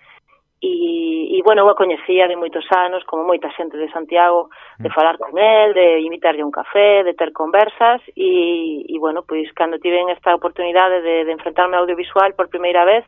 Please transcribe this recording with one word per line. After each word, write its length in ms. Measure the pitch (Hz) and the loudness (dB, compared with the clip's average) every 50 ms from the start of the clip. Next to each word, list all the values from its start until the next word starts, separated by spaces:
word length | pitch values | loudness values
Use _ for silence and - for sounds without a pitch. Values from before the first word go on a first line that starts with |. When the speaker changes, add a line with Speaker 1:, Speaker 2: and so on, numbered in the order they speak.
| _ _ - _ _ _ _ _ _ _ _ _ | _ _ -20 _ _ _ _ _ _ _ _ _
Speaker 1:
e, 800 | - 185 180 170 175 170 170 170 165 165 160 160 160 - 190 185 | -8 -6 -4 -4 -4 -4 -4 -4 -4 -4 -4 -6 -6 -4 -2 0
e, 40 | 175 | 2
bueno, 160 | 208 220 208 | 4 4 6
eu 80 | 196 208 | 6 4
a 80 | 202 202 | 4 4
coñecía 480 | 196 185 165 147 - - 180 180 185 | 2 0 -2 -4 -2 0 2 2 2
de 80 | 180 180 | 2 0
moitos 320 | 175 170 165 165 170 151 - 196 | -4 -6 -8 -8 -8 -4 0 0
anos, 320 | 185 180 180 180 185 170 | 0 0 0 -4 -6 -8
como 160 | - - 160 | -8 -6 -4
moita 240 | 165 180 180 165 - 151 - | -2 0 -2 -2 -2 -6 -10
xente 240 | - 170 160 139 151 | -10 -10 -10 -8 -8
de 140 | 156 151 - | -8 -8 -8
Santiago, 560 | 165 160 151 170 170 175 175 175 175 170 - - - - - - - | -10 -8 -2 0 2 2 4 2 0 -2 -4 -10 -20 -20 -20 -14 -10
de 80 | - 156 | -10 -6
Speaker 2:
Mm. 60 | - | -2
Speaker 1:
falar 240 | 160 156 160 165 - | 0 0 0 0 -2
con 160 | - - - 175 | -8 -8 -2 2
él, 360 | 208 220 220 220 214 214 202 185 | 2 4 6 6 4 4 4 4
de 240 | 180 170 165 160 | 4 4 4 2
invitarlle 400 | 160 165 170 175 - 170 160 151 | 0 -4 -6 -2 -2 -2 0 -2
un 80 | 151 147 | -4 -6
café, 540 | 147 - 143 - - 202 202 208 202 202 190 | -6 -8 -8 -4 0 2 4 4 4 4 2
de 80 | 180 175 | 0 -2
ter 160 | 175 170 156 | -4 -4 -6
conversas, 720 | 156 - 160 160 170 196 214 214 - - 233 226 240 247 - - - | -6 -6 -4 0 2 2 2 2 0 0 2 2 2 0 -4 -10 -8
e, 640 | - 190 185 185 180 170 170 175 165 165 165 151 143 - - | -4 -2 0 2 2 0 0 -2 -2 -4 -6 -8 -8 -10 -10
e, 60 | 156 160 | -8 -4
bueno, 240 | 151 156 156 175 | -4 -4 -4 -4
pois, 240 | 180 - 160 160 156 151 - | -8 -6 -6 -6 -6 -6 -4
cando 240 | - 170 165 165 156 | -4 -2 -2 -4 -4
tiven 320 | - 175 175 175 180 180 | -4 -2 -2 -2 -2 -2
esta 240 | 175 - - 180 175 | -4 -4 0 0 0
oportunidade 720 | 170 - 175 170 - 180 175 170 180 185 185 185 180 165 | 0 0 -4 -6 -6 -4 -2 2 2 2 2 2 0 -2
de, 200 | 165 165 165 160 160 | -2 -2 -2 -2 -4
de 20 | |
enfrentarme 460 | 160 160 - 165 156 185 180 180 180 180 | -6 -8 -8 -6 -2 -2 0 0 0 0
ao 80 | 175 | -2
audiovisual 480 | 175 180 170 180 - - 190 196 196 196 | -2 -2 -6 -6 -4 0 0 2 2 0
por 160 | - 185 175 | -2 -6 -6
primeira 360 | - 175 175 180 175 180 175 185 | -6 -6 -2 0 2 2 4 4
vez, 160 | 208 233 233 | 4 2 0